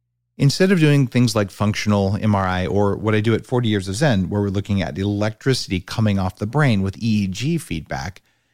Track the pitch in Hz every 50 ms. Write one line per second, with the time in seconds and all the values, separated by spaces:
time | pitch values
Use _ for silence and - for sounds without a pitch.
0 | _ _ _ _ _ _ _ - 143 139 - - 185 190 202 165 156 147 143 143
1 | 131 120 - 120 123 113 107 107 101 98 - - 104 107 101 - - 107 104 101
2 | 98 95 104 90 107 110 101 98 92 92 92 90 92 67 95 101 101 101 - -
3 | 101 110 107 107 104 117 110 - - - 127 123 120 107 104 98 92 98 95 120
4 | 160 143 107 95 90 82 101 104 101 98 95 101 - - 101 98 85 65 71 92
5 | 98 104 101 101 104 107 - - - 139 127 - - - 95 90 - - - 113
6 | 110 104 98 98 92 92 - - 104 107 - 151 151 127 107 98 95 98 - -
7 | 113 113 107 104 98 95 92 107 123 160 170 151 - - 85 82 - - 73 65
8 | 69 95 - - _ _ _ _ _ _